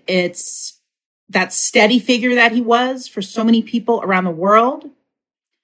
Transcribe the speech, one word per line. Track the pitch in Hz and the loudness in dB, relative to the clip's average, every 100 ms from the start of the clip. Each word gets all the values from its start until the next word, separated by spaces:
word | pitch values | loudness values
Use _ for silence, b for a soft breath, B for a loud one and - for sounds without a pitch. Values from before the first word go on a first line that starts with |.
| - | -4
it's | 185 175 175 - - - - _ _ _ _ _ | -2 -2 -6 -12 -10 -12 -16 _ _ _ _ _
that | 196 175 | -4 -4
steady | - - 247 214 247 | -4 -2 2 4 2
figure | - 247 247 247 | 2 0 2 2
that | 233 | 2
he | 226 | 2
was | 226 233 254 262 - | 0 0 0 -6 -10
for | - | -10
so | 196 - | -8 -2
many | 226 226 | 2 2
people | 220 233 214 233 | 2 -4 -2 -2
around | 185 190 | 0 -2
the | 185 | -2
world. | 160 190 214 240 294 294 _ _ _ _ _ _ _ | -2 2 4 4 -2 -12 _ _ _ _ _ _ _